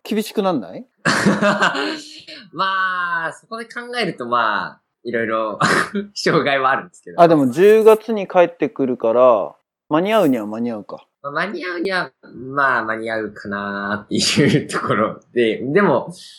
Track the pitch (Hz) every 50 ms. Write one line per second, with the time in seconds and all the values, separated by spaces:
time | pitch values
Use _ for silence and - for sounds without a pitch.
0 | - - 220 214 208 - - 220 196 190 170 131 - 85 95 175 247 - _ _
1 | - - 208 - - 202 - - 208 208 208 - 196 170 - - 294 311 311 302
2 | - - - - - - 311 294 226 175 - 160 190 190 190 190 190 185 185 180
3 | 180 175 170 165 165 - 175 - _ _ 226 226 233 226 - 240 240 247 240 240
4 | 220 170 - - 123 117 120 120 113 110 104 95 87 76 - - _ _ _ _
5 | - 120 120 117 117 107 113 110 110 107 98 - - - 151 165 - - - 202
6 | 202 - - - - 180 151 160 - 143 139 135 131 131 135 151 175 180 - -
7 | _ 175 175 175 175 165 165 151 139 123 117 156 190 208 220 220 214 220 220 214
8 | - - 226 208 185 - - 180 175 170 170 - 156 143 - - 135 127 123 -
9 | 117 113 113 123 127 127 117 101 85 71 - _ _ _ _ _ _ - 151 160
10 | 180 208 220 220 185 143 127 113 104 104 107 113 120 120 113 107 101 - - -
11 | - _ _ _ - 143 143 160 180 196 - - 311 370 349 349 330 190 190 180
12 | 156 131 - _ - - 147 - 131 131 135 143 139 135 127 117 110 110 110 110
13 | 113 113 113 110 107 104 107 - - 104 101 101 101 101 101 101 101 101 104 104
14 | - - - - - - - - 147 - - 139 - - - - - - 127 104
15 | 110 101 - - - _ - 120 117 110 104 107 113 131 151 196 202 175 131 117
16 | - 165 170 - - - -